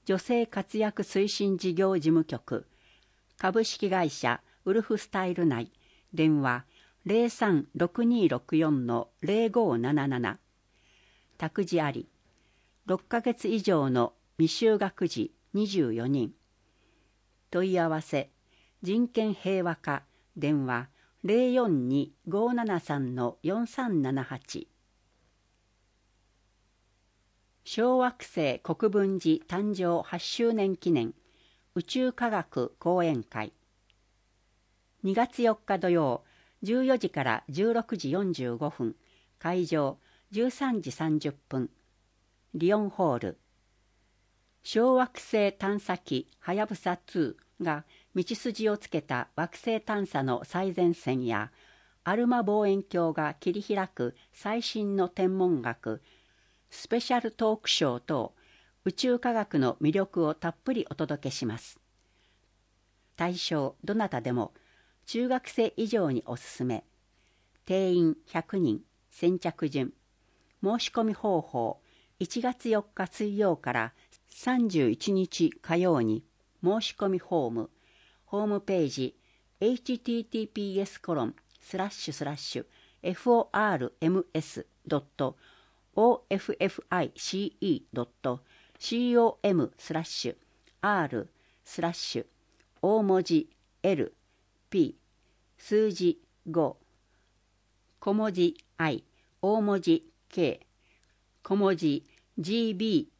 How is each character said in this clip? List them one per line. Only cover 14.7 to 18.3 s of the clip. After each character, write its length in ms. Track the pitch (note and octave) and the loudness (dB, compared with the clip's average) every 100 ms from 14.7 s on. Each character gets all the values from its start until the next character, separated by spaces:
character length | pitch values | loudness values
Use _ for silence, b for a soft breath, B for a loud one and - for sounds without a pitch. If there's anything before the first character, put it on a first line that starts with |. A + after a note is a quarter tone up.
| G#3 | 4
学 280 | G3 - F3 | 0 -2 -4
児 260 | A#2 G#2 - _ | -2 -6 -8 _
二 140 | G3 G#3 | -2 0
十 260 | F#3+ B2+ | 0 0
四 140 | A2+ B2 | 0 0
人。 240 | C#3 A2 - _ _ _ _ _ _ _ _ _ _ _ | 0 -2 -6 _ _ _ _ _ _ _ _ _ _ _
問 200 | F3+ F#3+ | -2 2
い 80 | F3+ | 2
合 100 | E3 | 2
わ 100 | D#3 | -2
せ、 300 | - C#3+ C3+ | -2 -4 -4